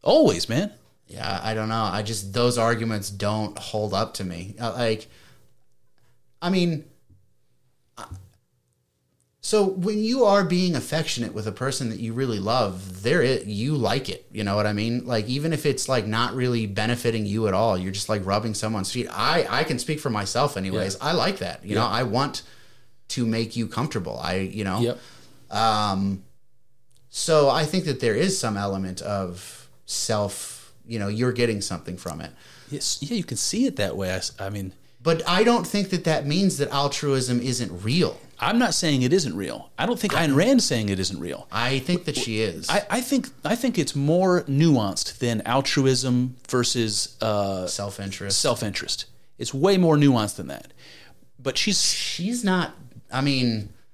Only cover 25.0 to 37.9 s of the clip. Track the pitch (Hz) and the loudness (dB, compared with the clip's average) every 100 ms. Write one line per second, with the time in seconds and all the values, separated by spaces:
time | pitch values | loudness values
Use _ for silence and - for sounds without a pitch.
25 | - - - - - 107 113 107 104 95 | -12 -20 -20 -20 -6 2 4 4 2 0
26 | 98 95 - - - - - - - - | 0 -2 -8 -20 -20 -20 -20 -20 -20 -20
27 | - - - 156 139 131 151 185 156 131 | -14 -8 4 6 6 4 2 0 -2 0
28 | 120 107 190 190 120 101 101 95 95 90 | 0 2 2 0 -2 -2 -2 -2 -4 -6
29 | - 101 92 87 - - - - - - | -4 -4 -4 -8 -14 -18 -20 -20 -8 -6
30 | - 107 101 - - - - - - 117 | 0 0 0 -4 -12 -14 -20 -20 -8 -4
31 | 101 107 123 123 120 104 - 90 - 87 | -4 0 0 2 0 0 -4 -6 -8 -10
32 | 90 78 78 - - - - 147 - - | -8 -10 -12 -14 -20 -20 -12 -6 -4 -4
33 | 143 240 - 113 - 202 262 - 98 - | -4 -4 -4 -4 -2 0 0 0 -2 -2
34 | 92 92 - - 98 101 95 - - - | -2 -2 -6 -8 -8 -6 -8 -12 -20 -6
35 | 151 165 165 180 226 240 175 202 196 214 | -2 0 2 2 4 4 2 -2 0 -2
36 | - 156 143 170 196 139 135 139 139 139 | 0 0 0 2 2 2 -2 0 0 0
37 | 147 135 120 123 123 120 110 87 104 | 0 0 2 0 0 -2 -4 -4 -2